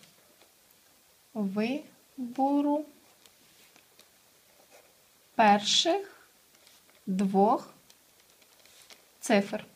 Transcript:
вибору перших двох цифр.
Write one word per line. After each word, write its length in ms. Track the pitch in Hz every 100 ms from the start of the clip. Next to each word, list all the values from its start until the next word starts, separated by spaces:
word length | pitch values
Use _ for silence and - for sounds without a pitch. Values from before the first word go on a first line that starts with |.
| - _ _ _ _ _ _ _ _ _ _ _ _
вибору 1500 | 226 196 202 226 294 - - _ - 240 269 277 285 285 294 302 - _ _ - _ _ _ - _ _ _ - _ _ _ _ _ _ - _ _ _ _ _
перших 920 | - 214 208 208 - 349 392 392 - - _ _ _ - - _ _ -
двох 640 | 185 196 196 208 285 - - _ - _ _ _ _ _ _ - - - - _ _
цифр. 460 | - 202 202 208 -